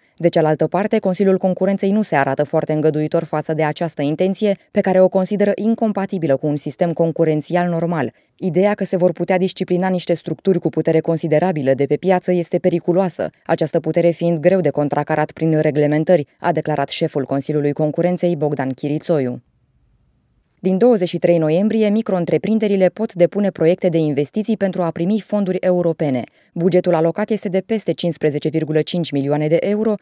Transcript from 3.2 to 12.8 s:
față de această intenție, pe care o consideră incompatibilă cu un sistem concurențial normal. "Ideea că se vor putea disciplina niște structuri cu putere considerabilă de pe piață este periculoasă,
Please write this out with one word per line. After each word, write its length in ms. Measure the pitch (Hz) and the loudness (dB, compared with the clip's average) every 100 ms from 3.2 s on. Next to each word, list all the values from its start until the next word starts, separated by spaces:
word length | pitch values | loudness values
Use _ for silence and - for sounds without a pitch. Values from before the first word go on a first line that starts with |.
față 300 | 165 151 147 | -2 -6 -4
de 100 | 156 | -2
această 380 | 151 151 170 - | -2 -2 -6 -4
intenție, 540 | 143 156 190 190 208 196 _ | -4 0 -2 0 -2 -2 _
pe 100 | 208 | -2
care 200 | 190 185 | 2 4
o 60 | 185 | 4
consideră 440 | 196 190 202 202 - | 2 -2 0 0 0
incompatibilă 840 | 214 226 220 196 196 190 156 135 | -2 0 -2 -2 -4 -4 0 0
cu 100 | 151 | 0
un 80 | 147 | -2
sistem 380 | 156 - 175 | -6 -2 -2
concurențial 760 | 160 165 156 160 151 - 175 175 | 0 -2 0 0 0 -2 -2 0
normal. 440 | 165 170 165 117 _ _ - | -2 -2 -2 -4 _ _ -8
"Ideea 380 | 180 165 202 | -2 2 0
că 120 | 208 190 | 0 -2
se 120 | 185 | 0
vor 140 | 180 | 0
putea 260 | 160 170 185 | 0 0 0
disciplina 500 | 185 - 185 180 185 | 0 -2 -2 0 0
niște 260 | 185 - | -2 -2
structuri 460 | 170 - 156 196 180 | -4 -2 -4 0 0
cu 100 | 156 | 0
putere 300 | 160 160 160 | 0 2 2
considerabilă 720 | 165 165 165 151 185 156 131 | 0 -2 2 2 2 0 0
de 120 | 131 139 | 2 2
pe 100 | 147 | 0
piață 360 | 185 180 - | 2 0 2
este 260 | 180 165 175 | -2 0 0
periculoasă, 720 | 180 165 | 0 0